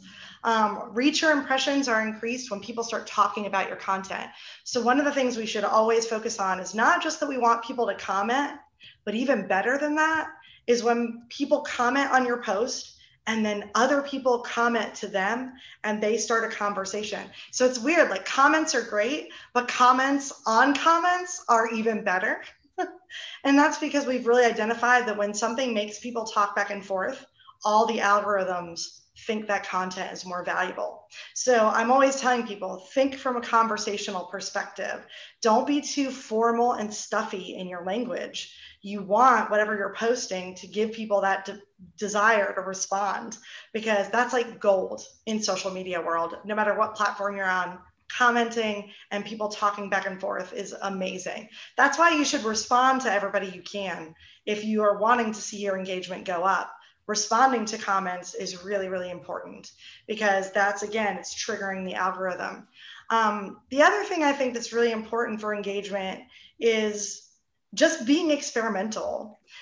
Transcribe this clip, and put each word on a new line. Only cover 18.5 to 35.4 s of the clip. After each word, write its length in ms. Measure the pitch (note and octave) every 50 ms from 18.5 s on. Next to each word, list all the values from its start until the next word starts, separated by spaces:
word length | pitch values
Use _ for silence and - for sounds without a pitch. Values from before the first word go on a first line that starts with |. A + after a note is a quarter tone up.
| D#4 D#4 D#4 D#4 -
are 80 | A#3+
great, 480 | A3 - G#3 G#3 G#3+ A#3+ D4 D#4 - - - - - - -
but 140 | B3 A#3+ A#3+
comments 640 | - - B3+ B3 B3+ B3+ C4 C#4 C#4 C#4 - - - - -
on 280 | - A3 A3+ B3+ C#4+ C#4+
comments 680 | C#4 - D#4+ E4 E4+ F4 F4 F4+ F4+ F4+ F4 - - - -
are 220 | A#3+ A3+ A3+ A3+
even 340 | A#3 A3 A3 A3+ A3 G#3 G3
better. 380 | G3 F3+ F#3 G3+ A#3 D#4 G4 - - - _ _ _ - -
<laughs> 80 | F4 F4+ - - _ - - - - - - - -
And 140 | C#4 C#4 C#4+
that's 200 | D4 D#4 D4+ -
because 280 | D#4 C#4+ C4+ C#4+ A#3+
we've 220 | A#3+ B3+ A#3+ - A3+
really 180 | A#3+ B3 B3
identified 640 | A#3 G#3+ A3 G#3+ A3 A#3 A#3 A#3+ A#3+ B3 B3 A3+ A3
that 100 | G#3 G#3
when 160 | G#3 G#3 G#3+
something 400 | - A#3 A3+ A#3+ C#4 C4 B3 A3+
makes 260 | G#3+ G#3 G#3 G#3 -
people 260 | - B3 A#3 A#3 A3
talk 300 | A3 - A3 G3+ G3+ -
back 140 | G#3+ G3+ G3+
and 160 | G3+ G3 F#3+
forth, 400 | - G3 F#3 F#3+ F3+ - - - _ _ _ _ - - - -
all 220 | G#3+ G#3 G#3+ A3+
the 140 | A3 A#3 G#3+
algorithms 1000 | - G3+ G3+ G#3 G3+ G#3 G#3 G3 F#3 F3+ F3+ F3 F3 E3+ E3+ E3+ - - - - _ _ _ - -
think 220 | - A3 G#3+ G#3+ -
that 200 | G3+ F#3+ G3 -
content 440 | - F#3 F#3 F#3+ F#3 F#3+ F3+ -
is 140 | - E3+ -
more 180 | F#3 F3 F3+ E3+
valuable. 640 | F3+ E3+ F3 F#3 F#3 - - - - - - - _ - - - - -
So 340 | - - B3+ B3 A3+ G#3+ G#3+ -
I'm 160 | A3 A3+ A#3
always 300 | B3+ C4+ C4+ C4+ C4+ -
telling 260 | - B3+ B3 A#3+ A3+
people, 400 | G#3+ G3+ G3 G3 F#3+ F#3+ F#3+ - - -
think 220 | C#4 C4+ C#4 -
from 220 | - - C4 B3+ A#3+
a 40 |
conversational 840 | A#3 - - A3+ A3 G#3+ G#3+ G#3+ - A3 G3+ G3+ - - G3 F3+ F3
perspective. 800 | - - F#3+ F#3+ - - G3 F#3+ - - - - - - - - - - - - - _ -